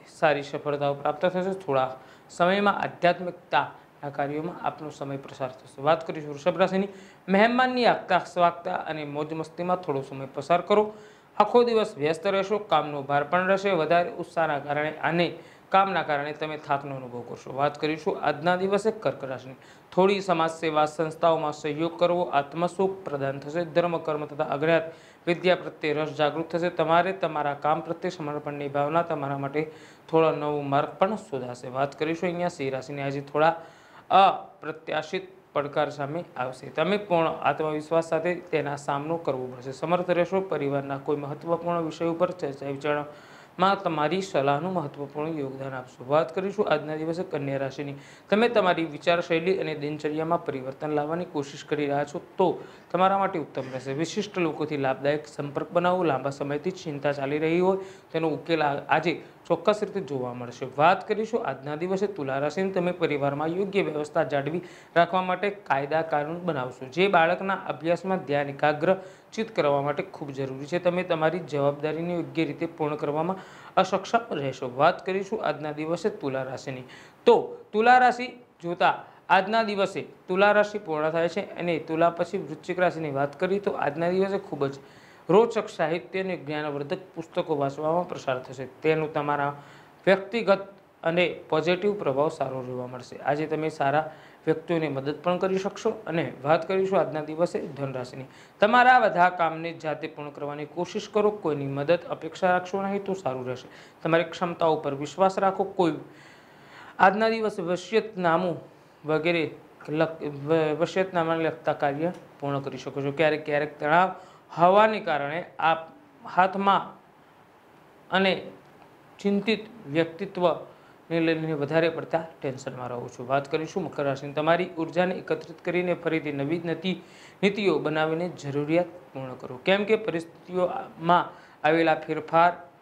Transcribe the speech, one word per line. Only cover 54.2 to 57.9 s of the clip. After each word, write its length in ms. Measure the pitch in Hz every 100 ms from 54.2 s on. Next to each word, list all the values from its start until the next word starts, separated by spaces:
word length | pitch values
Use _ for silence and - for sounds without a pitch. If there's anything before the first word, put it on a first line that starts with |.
| - 185
લોકોથી 400 | 165 147 151 147
લાભદાયક 500 | 135 131 139 151 -
સંપર્ક 440 | - 143 143 151
બનાવો. 320 | 170 175 185
લાંબા 260 | 165 131 135
સમયથી 420 | 139 143 143 170
ચિંતા 400 | 175 170 143 143
ચાલી 260 | 139 139 151
રહી 220 | 160 170
હોય 180 | 185 190 -